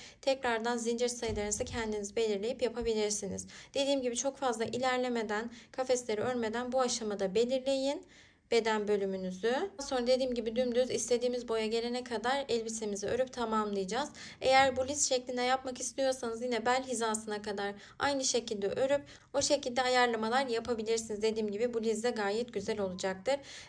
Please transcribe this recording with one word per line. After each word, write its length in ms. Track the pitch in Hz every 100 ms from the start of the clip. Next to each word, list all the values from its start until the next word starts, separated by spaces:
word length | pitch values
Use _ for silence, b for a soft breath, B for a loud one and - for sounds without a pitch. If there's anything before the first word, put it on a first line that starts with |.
| B B
tekrardan 560 | - 269 254 226 226 240
zincir 320 | 226 233 247
sayılarınızı 560 | 240 233 214 208 208
kendiniz 520 | 247 247 220 214 202 220
belirleyip 460 | 226 196 220 254
yapabilirsiniz. 840 | 240 233 233 214 208 208 190 190 - B B
Dediğim 280 | 269 277 277
gibi 140 | 247 240
çok 200 | 269 269
fazla 280 | 262 220
ilerlemeden, 840 | 226 240 262 254 254 233 220 208 226 B B
kafesleri 480 | - 262 247 247 208
örmeden 520 | 233 247 220 233 247
bu 80 | 254
aşamada 540 | 247 - 214 202 190
belirleyin 720 | 190 240 262 262 269 269 302 B B B B _
beden 380 | 233 220 214 208
bölümünüzü. 640 | 202 196 190 185 185 226 262 392 -
Sonra 260 | - 262 240
dediğim 280 | 254 262
gibi 220 | 240 226 226
dümdüz 340 | 247 233 254
istediğimiz 580 | 233 - 240 247 247 233
boya 180 | 226 220
gelene 380 | 226 233 247
kadar 400 | 247 226 226 277 269
elbisemizi 580 | 233 226 220 214 196 202
örüp 260 | 233 262
tamamlayacağız. 800 | 254 240 220 208 202 190 226 294 B B B
Eğer 360 | - 262 269 254
bu 120 | 262
list 200 | 294 -
şeklinde 340 | 254 254 247
yapmak 380 | 247 262 262 254
istiyorsanız 600 | 269 - 269 262 233 226
yine 240 | 247 233 233
bel 180 | 254 262
hizasına 560 | 226 226 214 - 208
kadar 320 | 214 202 202 202 B B
aynı 260 | 277 277
şekilde 440 | 262 240 233 208 196
örüp 320 | - 262 285 285 B B
o 80 | 269
şekilde 400 | 277 285 269 247
ayarlamalar 640 | 254 254 247 226 220 254 269
yapabilirsiniz. 760 | 226 226 226 220 226 226 208
Dediğim 280 | 220 220 214
gibi 240 | 202 240
bu 80 | 233
list 220 | 220 220
de 60 | 240
gayet 420 | 226 202 208 240
güzel 280 | 208 196 214
olacaktır. 560 | 190 185 190 190 190 285 B B